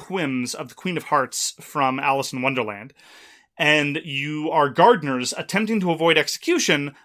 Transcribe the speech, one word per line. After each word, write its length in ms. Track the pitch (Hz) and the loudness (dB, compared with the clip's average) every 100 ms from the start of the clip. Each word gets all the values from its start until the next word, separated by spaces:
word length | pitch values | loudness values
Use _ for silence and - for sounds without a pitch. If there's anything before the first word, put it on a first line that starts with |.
| - | -6
whims 460 | 185 151 131 123 - | -4 -2 -2 -4 -8
of 140 | 139 | -12
the 60 | - | -8
Queen 220 | 180 165 | -6 -6
of 60 | |
Hearts 500 | - 147 127 - - - | 0 0 0 -4 -8 -8
from 380 | - 151 135 131 | -8 0 0 0
Alice 340 | 139 139 135 | 0 0 -2
in 80 | 131 | -2
Wonderland. 520 | 127 127 107 101 123 _ - - - - _ - | -2 -2 -4 -6 -14 _ -20 -20 -20 -20 _ -2
And 460 | 147 151 147 147 | 2 4 2 -4
you 460 | 165 139 143 151 156 | -6 -8 -6 -6 -2
are 180 | 165 143 | 2 2
gardeners 640 | 135 214 233 147 127 127 - | 6 6 6 2 -4 -4 -8
attempting 420 | 160 196 214 220 | -4 -2 0 0
to 100 | 180 | 0
avoid 260 | 160 165 156 | 2 4 4
execution 800 | - - - 339 - 151 143 - | 2 -4 0 0 2 0 -2 -12